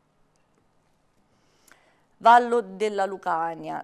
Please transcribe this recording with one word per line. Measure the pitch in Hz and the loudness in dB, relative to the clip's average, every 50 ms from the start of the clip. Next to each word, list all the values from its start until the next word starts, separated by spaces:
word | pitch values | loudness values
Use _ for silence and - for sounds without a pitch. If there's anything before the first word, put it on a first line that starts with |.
| _ _ _ _ _ _ _ _ _ _ _ _ _ _ _ _ _ _ _ _ _ _ _ _ _ _ _ _ _ _ _ _ _ _ - _ _ _ _ _ _ _ _ | _ _ _ _ _ _ _ _ _ _ _ _ _ _ _ _ _ _ _ _ _ _ _ _ _ _ _ _ _ _ _ _ _ _ -20 _ _ _ _ _ _ _ _
Vallo | _ - 226 240 240 247 233 233 240 | _ 6 6 6 6 6 2 -2 -2
della | 196 190 190 185 214 214 208 196 196 | -4 -6 -8 -6 -6 -4 -2 -4 -4
Lucania, | 196 196 185 - 180 170 160 165 165 165 156 156 160 156 151 | -4 -6 -8 -6 -6 -4 -4 -4 -6 -8 -10 -12 -12 -12 -12